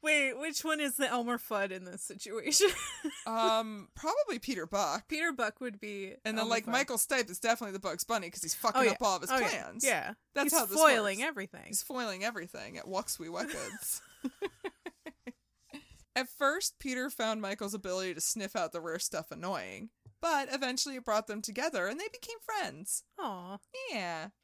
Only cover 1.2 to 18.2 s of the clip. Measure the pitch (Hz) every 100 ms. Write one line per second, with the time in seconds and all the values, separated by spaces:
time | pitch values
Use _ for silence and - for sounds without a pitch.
1.2 | 233 240 - 208 196 185 185 185 - -
2.2 | - 220 - 302 392 - 1077 988 311 -
3.2 | - 226 220 220 220 208 185 - 311 466
4.2 | 554 233 - 220 170 202 175 147 - 302
5.2 | 339 262 220 - 254 202 208 202 196 -
6.2 | 214 220 226 226 220 247 277 233 - 262
7.2 | 214 180 226 233 220 190 190 175 - 226
8.2 | 170 - 160 - 233 240 240 - 226 180
9.2 | 180 262 240 196 64 85 269 185 - 214
10.2 | _ - 285 311 220 - 311 247 208 196
11.2 | 277 277 196 - - 208 - 254 233 190
12.2 | 208 220 175 - 202 170 - 185 - -
13.2 | 165 175 254 320 - 214 - - - -
14.2 | 262 - 403 - 392 _ - _ - -
15.2 | - - _ _ _ 285 - - - -
16.2 | 254 - 277 320 - - 277 254 254 -
17.2 | 220 220 202 202 202 208 190 180 185 160